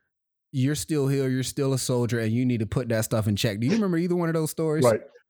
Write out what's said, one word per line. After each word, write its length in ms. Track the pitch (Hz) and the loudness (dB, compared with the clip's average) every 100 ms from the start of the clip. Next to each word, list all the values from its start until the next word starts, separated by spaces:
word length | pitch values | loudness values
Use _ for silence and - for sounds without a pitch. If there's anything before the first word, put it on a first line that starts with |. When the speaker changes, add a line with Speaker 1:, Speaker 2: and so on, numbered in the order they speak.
| _ _ _ _ _ | _ _ _ _ _
Speaker 1:
you're 240 | 139 127 151 | -2 0 0
still 320 | - 156 135 | -2 0 2
here, 220 | 139 131 | 2 0
you're 140 | 131 | 0
still 300 | 127 - 135 | -2 -2 -2
a 40 | 131 | 0
soldier, 420 | - 123 120 117 | 0 0 0 0
and 120 | 110 | 0
you 120 | 117 127 | 0 0
need 140 | 120 | 0
to 60 | 107 | 0
put 240 | - 120 | -2 0
that 160 | 113 110 | -2 0
stuff 220 | 117 107 | 0 0
in 80 | 104 | 0
check. 240 | 123 104 | 0 -2
Do 80 | 120 | 0
you 60 | |
remember 240 | 220 196 170 | 0 0 0
either 180 | 175 180 | 0 0
one 140 | 165 | 0
of 40 | 165 | 0
those 160 | 156 | -2
stories? 340 | - 160 156 123 | -2 -2 2 4
Speaker 2:
Right. 160 | 107 - - _ | 2 -4 -20 _